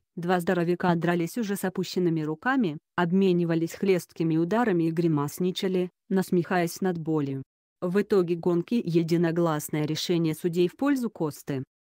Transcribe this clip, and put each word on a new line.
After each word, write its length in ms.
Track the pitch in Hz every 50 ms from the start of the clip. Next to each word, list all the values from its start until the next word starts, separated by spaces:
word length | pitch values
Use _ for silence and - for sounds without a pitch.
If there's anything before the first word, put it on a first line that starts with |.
| _ _ _
Два 240 | 185 165 170 185 180
здоровяка 540 | 170 180 190 175 170 165 180 175 - 185 170
дрались 440 | 170 160 165 175 175 165 170 - 247
уже 180 | 233 190 202
с 80 | 190 -
опущенными 580 | 185 180 - 180 - - 190 180 170 165 160 156
руками, 560 | 151 156 156 - 247 269 277 233 170 147 151 - _ _
обменивались 800 | - 175 170 175 190 196 190 180 175 175 165 165 165 165 170 -
хлесткими 600 | - - 190 190 175 - - - - 170 165 156
ударами 480 | 160 170 170 202 220 247 226 185 170 165
и 60 | 165
гримасничали, 1000 | 165 165 170 170 160 143 143 147 - - 180 185 180 - - 190 185 180 180 185 - _ _ _
насмехаясь 720 | 196 190 180 - - 180 165 - 196 180 175 165 - -
над 180 | 196 185 180 170
болью. 440 | 156 160 160 156 143 139 135 135 135 - _ _ _ _ _ _
В 200 | - 185 175 202
итоге 340 | 208 - 220 196 180 165 175
гонки – 460 | 170 165 180 175 170 170 - 240 240 -
единогласное 1000 | - 160 170 165 160 170 170 175 165 160 170 170 170 156 151 - - - 151 151
решение 480 | 147 156 156 - - 180 165 165 160 156
судей 340 | - - 180 165 180 175 180
в 80 | -
пользу 340 | - 269 277 285 262 240 220
Косты. 540 | - - 170 151 143 - - - 147 135 135 - _ _ _ _